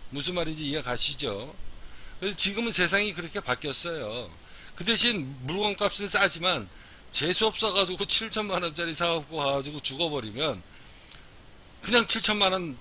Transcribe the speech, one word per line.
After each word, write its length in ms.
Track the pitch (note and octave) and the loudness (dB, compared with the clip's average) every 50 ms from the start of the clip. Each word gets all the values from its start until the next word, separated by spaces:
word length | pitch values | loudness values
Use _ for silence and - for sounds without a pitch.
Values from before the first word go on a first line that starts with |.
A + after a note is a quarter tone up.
| - - | -8 -6
무슨 240 | C3 C#3+ C#3+ F3+ F3+ | -6 -4 -2 -2 0
말인지 340 | F3 D#3+ D#3+ D#3+ D#3 D3+ | 0 0 0 -2 -2 -2
이해 140 | C#3 D3 D3+ | -2 -2 -2
가시죠? 720 | C#3 B2 B2 - - - C#3 - D3 A#2+ G2+ G2 A#2+ D3+ F3+ - - - - - - - - - - - - - | 0 0 0 0 0 0 0 -2 -2 -2 -2 -4 -6 -8 -8 -6 -6 -6 -6 -8 -10 -10 -10 -10 -10 -10 -8 -4
그래서 160 | F#3 G3+ F#3 | -4 -2 2
지금은 340 | - - G3 G3+ A3+ A#3 A3+ | 4 2 4 4 0 0 0
세상이 420 | - F3+ F3+ D#3+ F#3 G3+ G#3 G#3+ E3 | 2 2 4 4 4 4 2 2 -2
그렇게 260 | E3+ E3+ D#3 - G3+ | -4 -8 -4 -6 -4
바뀌었어요. 920 | - C3 B2 - - C#3+ C3+ - - F3 E3 D3+ A#2 G#2 A2+ B2+ - - - - - - - - - - - | -2 0 -2 0 0 0 0 0 0 -2 -2 -4 -4 -4 -4 -6 -8 -8 -12 -16 -18 -18 -18 -16 -16 -14 -10
그 80 | - E3+ | -2 0
대신 540 | A3 A3+ - - A#3+ A3+ F#3 C3+ C3 C#3 B2+ | 2 4 6 4 4 4 2 -2 -4 -8 -6
물건값은 680 | B2+ C#3 E3+ G3+ G#3 G#3 G3 - G#3 G3 - - G3+ F#3+ | -6 -4 -2 0 0 0 0 2 0 0 2 0 0 2
싸지만 580 | - G3 G3 F#3 - D#3+ E3+ F#3 E3+ C3 G2+ F2+ - - - - - - - - | 4 4 6 4 4 2 2 2 2 2 -2 -6 -12 -18 -18 -18 -20 -20 -14 -4
재수 340 | - - C#3 E3+ F3+ - A3 | -2 0 2 2 2 4 2
없어가지고 600 | A3 G#3 - A3+ G#3 F3+ G3 F#3+ F3 F3+ E3+ G3+ | 2 2 2 0 4 4 4 4 4 0 -2 0
칠천만 580 | - - - A3+ G#3+ - A3 G#3+ G3+ F#3 F3+ F3 | 2 2 2 2 0 -2 -2 0 0 0 0 0
원짜리 320 | E3 D3 E3+ E3+ E3 D#3 | -2 -2 -2 -2 -2 0
사갖고 420 | - F3 E3+ E3 D#3+ D3 - E3 | 2 2 2 2 0 -2 -4 -2
가가지고 440 | D#3 C#3+ C#3 C#3 C#3 C3 D3 D3+ C#3+ | 0 2 2 2 0 0 -4 -6 -4
죽어버리면 840 | - - C3 C#3+ F3 D#3+ D3 C3+ A2+ G#2+ G2+ B2+ D#3 D3+ A2+ F2+ - - - - - - - - - - - - - - - - - - - - - - - - - | -4 -4 0 0 0 0 0 -2 -4 -4 -4 -2 0 0 -2 -4 -8 -14 -18 -18 -18 -18 -18 -18 -16 -16 -16 -16 -16 -18 -18 -18 -18 -20 -20 -20 -20 -20 -18 -10 -2
그냥 240 | - A#3 A#3+ A3 | 4 6 6 6
칠천만 440 | - - A3+ - - G#3+ G#3 G3+ F#3+ F#3 | 6 2 2 4 2 4 4 4 4 4
원, 240 | F#3+ F3 D#3 B2+ - | 2 -2 -4 -8 -10